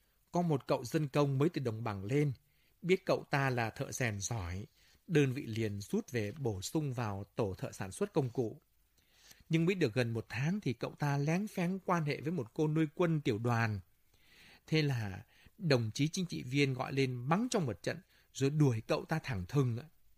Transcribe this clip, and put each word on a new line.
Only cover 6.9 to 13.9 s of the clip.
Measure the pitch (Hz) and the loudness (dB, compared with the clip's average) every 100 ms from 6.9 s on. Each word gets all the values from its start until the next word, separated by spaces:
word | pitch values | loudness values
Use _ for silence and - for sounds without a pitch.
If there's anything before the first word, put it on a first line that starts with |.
vào | 120 113 98 101 - | -2 -4 -6 -6 -4
tổ | 104 92 | -4 -4
thợ | 123 | -8
sản | - 95 | -8 -10
xuất | - 202 | -6 -2
công | 165 131 | -2 -2
cụ. | - 113 135 _ _ _ _ _ _ - - - | -2 -4 -6 _ _ _ _ _ _ -20 -20 -2
Nhưng | 160 170 | 2 2
mới | |
được | 202 139 | 2 2
gần | 127 120 | 2 0
một | 113 - | -2 -6
tháng | 110 147 208 | -2 -2 0
thì | 147 | -2
cậu | 113 139 - | -4 -6 -2
ta | 147 139 | 0 0
lén | 147 175 214 | 2 0 0
phén | - 175 190 | -2 -2 -2
quan | - 175 | 0 0
hệ | 147 135 | 0 -2
với | 135 | -2
một | 175 117 | -4 -4
cô | - 156 | 0 0
nuôi | 156 156 | 2 0
quân | - 175 156 | 2 2 2
tiểu | 143 107 | 2 0
đoàn. | 120 117 113 101 - | 2 2 2 -2 -8